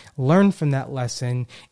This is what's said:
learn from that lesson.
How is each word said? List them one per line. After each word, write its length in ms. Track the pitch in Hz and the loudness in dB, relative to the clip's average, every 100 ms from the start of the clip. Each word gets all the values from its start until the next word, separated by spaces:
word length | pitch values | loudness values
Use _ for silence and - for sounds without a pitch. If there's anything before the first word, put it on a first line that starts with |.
| - - | -16 -4
learn 340 | 127 180 202 | 2 4 4
from 220 | - 151 | 2 -2
that 200 | 135 131 | -2 -4
lesson. 540 | 135 123 - 123 123 120 - - | -6 -8 -6 -6 -6 -8 -14 -14